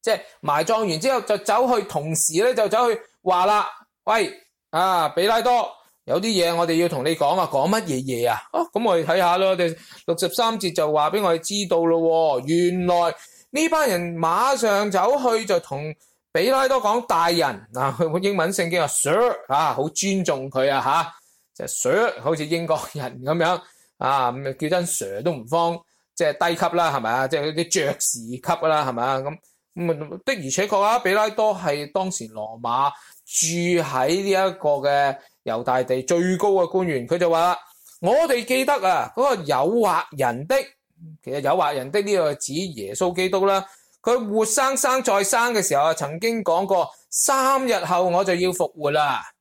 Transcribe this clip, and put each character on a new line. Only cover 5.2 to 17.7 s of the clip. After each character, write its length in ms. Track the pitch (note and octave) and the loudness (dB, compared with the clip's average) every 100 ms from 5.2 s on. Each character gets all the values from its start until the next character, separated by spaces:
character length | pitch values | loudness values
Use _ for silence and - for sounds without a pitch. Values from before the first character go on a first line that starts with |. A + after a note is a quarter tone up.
| G3+ | 2
拉 120 | A3+ | 2
多， 300 | B3 A#3+ - - _ _ | 2 2 0 -10 _ _
有 140 | - D3+ | -4 -2
啲 40 | |
嘢 300 | A3 G3 E3+ | 0 0 0
我 100 | E3+ | 2
哋 160 | E3+ E3 | 0 2
要 80 | F3 | 0
同 160 | D3+ | 0
你 100 | C#3+ | -2
講 240 | D#3+ C#3+ F#3 | 0 2 2
啊， 80 | E3 | 2
講 180 | C#3 D#3 | 2 2
乜 120 | A3 | 0
嘢 200 | F3+ C3 | 0 -4
嘢 280 | C3+ A#2 A#2+ | -4 0 0
啊？ 100 | A2 - | -2 -4
哦， 140 | - E4 | -6 -4
噉 100 | G#3 | -2
我 140 | A#3 F3 | 0 0
哋 80 | |
睇 120 | D#3 F3+ | 2 2
吓 200 | F3 F3+ | 2 2
咯， 120 | F#3+ | 2
我 60 | F#3 | 2
哋 200 | E3+ D#3+ - - - | -2 -4 -16 -12 -6
六 100 | E3 | -2
十 100 | F3 | -2
三 260 | G#3 A3+ A3 | 0 0 0
節 140 | F#3 | -2
就 180 | E3 D3+ | 0 0
話 200 | D3+ D3+ | 2 2
畀 100 | G3+ | 0
我 160 | F#3+ E3 | 0 0
哋 20 | |
知 300 | - G3+ F#3+ | -2 -6 0
道 80 | E3+ | 0
咯 560 | E3 E3 E3 D#3+ D#3+ C3 | 2 2 2 2 2 0
喎， 60 | C3+ | 0
原 400 | E3+ F3 F3+ F3+ | 2 2 0 0
來 260 | F3 E3+ D#3 - - _ | 2 0 -2 -18 -20 _
呢 180 | C#4 D#4+ | -2 0
班 180 | D#4+ C#4 | 2 2
人 300 | F3+ F3 E3+ | 0 -4 -2
馬 400 | D#3+ F3+ B3+ C4+ | 0 2 2 2
上 320 | A3+ G3+ G#3 | 2 2 2
走 240 | F#3 G3+ C#4 B3+ A3+ | 2 2 2 2 0
去 80 | |
就 140 | G3+ F3+ | 0 -2
同 340 | - C#3 D#3 D3+ _ _ _ | -2 -8 -8 -12 _ _ _
比 180 | - A3+ | 0 2
拉 180 | C4 C4 | 2 2
多 140 | C4 | 2
講， 240 | G#3 A#3 | 2 0
大 240 | A#3+ E3+ E3+ | 0 2 2
人， 160 | E3+ C#3+ G2+ A2+ | 2 0 -2 -10